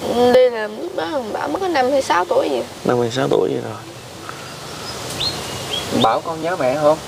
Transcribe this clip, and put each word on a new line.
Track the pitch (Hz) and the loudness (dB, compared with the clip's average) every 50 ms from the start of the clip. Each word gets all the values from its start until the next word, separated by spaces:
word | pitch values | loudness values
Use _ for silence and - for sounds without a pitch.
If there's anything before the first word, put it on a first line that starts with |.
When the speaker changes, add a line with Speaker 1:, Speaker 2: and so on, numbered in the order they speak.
| - - - | -2 -2 2
Speaker 1:
Đi | 233 247 247 247 254 254 247 | 4 4 6 8 8 6 6
là | 240 226 214 | 4 0 -4
lúc | 208 214 226 - 349 370 | -4 -6 -6 -8 -6 -4
đó | 370 320 330 330 285 247 214 - | -4 -4 -2 -2 -4 -4 -4 -4
Bảo | - - 285 | -4 -4 -2
mới | 302 349 | -2 -2
có | 392 370 | -2 0
năm | 339 285 254 247 | 2 2 2 4
hay | 285 277 - | 4 2 2
sáu | - 403 175 180 | 4 2 2 2
tuổi | - - - - - | 2 2 2 2 2
gì. | - 123 - - - - - | 0 -2 -2 -4 -8 -4 0
Speaker 2:
Năm | - 123 123 | 2 2 4
hay | 120 117 | 2 2
sáu | 117 131 139 143 | 2 0 2 4
tuổi | - - - - 139 | 4 4 4 2 0
vậy | 131 120 | -2 -4
rồi. | 117 110 107 113 - - - - - - - - - - - - - - - - - - - - - - - - - - - - - - - - - - - - - - - - - - 120 117 | -6 -8 -10 -12 -14 -14 -16 -16 -16 -14 -14 -12 -12 -12 -12 -12 -12 -12 -12 -12 -12 -12 -10 -10 -10 -10 -10 -8 -8 -6 -4 -4 -4 -4 -6 -8 -8 -8 -8 -6 -4 -4 -4 -4 -2 0 2 4
Speaker 3:
Bảo | 113 113 147 | 4 2 2
con | 160 165 165 160 156 | -2 -4 -6 -4 -2
nhớ | 165 185 | -4 -2
mẹ | 175 139 127 131 147 151 | 0 2 2 2 4 4
không? | 147 156 160 - | 4 4 4 0